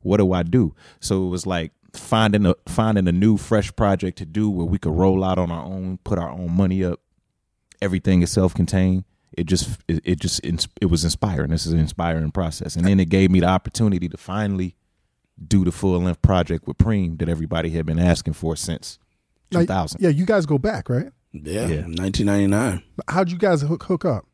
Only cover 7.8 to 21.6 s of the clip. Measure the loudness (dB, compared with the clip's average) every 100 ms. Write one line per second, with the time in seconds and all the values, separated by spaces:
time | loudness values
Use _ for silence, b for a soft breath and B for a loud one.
7.8 | -2 -2 2 4 4 2 0 2 0 2
8.8 | 2 0 -4 _ _ -8 0 0 -2 -8
9.8 | -4 -4 0 -2 -2 -4 -4 -4 -6 -2
10.8 | 0 2 0 -2 -2 -2 -2 -2 0 0
11.8 | 0 -2 -2 -2 -4 -4 -6 -6 -8 -2
12.8 | 2 4 4 4 6 4 4 2 -2 -2
13.8 | -2 0 -4 -10 -10 -6 -4 -4 -6 -10
14.8 | _ _ _ _ _ -20 0 2 2 0
15.8 | 0 0 0 2 2 2 2 -2 -6 -2
16.8 | 0 0 -2 -2 -4 -2 -2 -2 -2 -4
17.8 | -2 2 2 2 0 -6 -4 -4 -6 -8
18.8 | -10 -20 _ _ _ _ _ 0 0 0
19.8 | -2 0 0 2 2 0 2 0 0 -6
20.8 | -4 -4 -4 _ _ -16 -8 -4